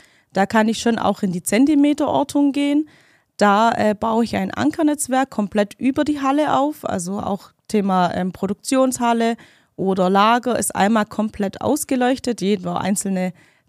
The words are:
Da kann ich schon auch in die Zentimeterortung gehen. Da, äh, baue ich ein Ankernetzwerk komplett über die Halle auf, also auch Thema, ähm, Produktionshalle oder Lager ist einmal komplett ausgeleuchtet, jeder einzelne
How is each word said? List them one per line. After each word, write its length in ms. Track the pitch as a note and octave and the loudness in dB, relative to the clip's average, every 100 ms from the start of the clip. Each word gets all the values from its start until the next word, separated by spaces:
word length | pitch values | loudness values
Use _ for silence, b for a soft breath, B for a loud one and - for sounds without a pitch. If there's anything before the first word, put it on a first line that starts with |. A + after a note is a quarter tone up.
| b b b | b b b
Da 120 | F#3+ G3 | -2 0
kann 240 | A3+ G#3+ | 2 2
ich 100 | A3 | 0
schon 180 | A#3 A3+ | 0 0
auch 260 | - G3+ | 0 0
in 100 | G3 | -2
die 100 | F3 | -4
Zentimeterortung 1080 | - G#3 C#4+ D4 C#4+ D4 D4 - C#4+ C#4+ C#4+ | 0 2 4 4 4 2 0 0 0 0 0
gehen. 340 | C#4 C#4+ D4 D#4 b b b b - | 2 0 0 -2 b b b b 0
Da, 380 | G#3 G3+ A3+ | 4 4 4
äh, 200 | - G#3+ | 2 0
baue 300 | G#3 A3+ A3+ | 0 -2 0
ich 140 | A#3 G3+ | -2 -2
ein 120 | F#3+ | -4
Ankernetzwerk 800 | - C4 E4 D4+ D4 - C4 C4+ | -2 -2 0 0 0 -2 -2 -2
komplett 440 | - G3+ G#3 G3+ | -4 -2 -2 -2
über 320 | - B3 C4+ D4+ | -2 -2 0 -2
die 160 | D4 | -2
Halle 360 | C4+ C#4+ C#4+ C4 | 0 0 2 2
auf, 320 | C#4+ D4+ - | 0 -4 -6
also 300 | F#3 F3 G3+ | -6 -6 -6
auch 320 | - G3 - _ - | -4 -6 -8 _ -4
Thema, 460 | G#3+ G3 F#3 F3 - | -2 0 2 2 0
ähm, 160 | F#3 | -4
Produktionshalle 1040 | - F#3+ G3+ - C4 C4 B3 A#3+ A#3 A3+ A3+ b b b - | -4 -6 -6 -2 2 2 0 0 0 0 -2 b b b -6
oder 340 | F#3+ F#3+ F3+ | -2 0 2
Lager 480 | G3 G#3+ A#3+ B3 A3 | 4 4 2 0 -2
ist 160 | - | -2
einmal 320 | - G3 A3+ G#3+ | 0 2 2 -2
komplett 540 | - G#3+ - G3 - | -4 -6 -4 -6 -4
ausgeleuchtet, 800 | - D4 - C4 B3 C4 B3 A#3 | -2 -2 -2 -2 0 -2 -4 -4
jeder 400 | F#3+ G3+ F3 F3 | -2 -2 -2 -4
einzelne 540 | F#3 G3+ G3 F#3+ F#3 - b b | -2 -2 -2 -2 -4 -6 b b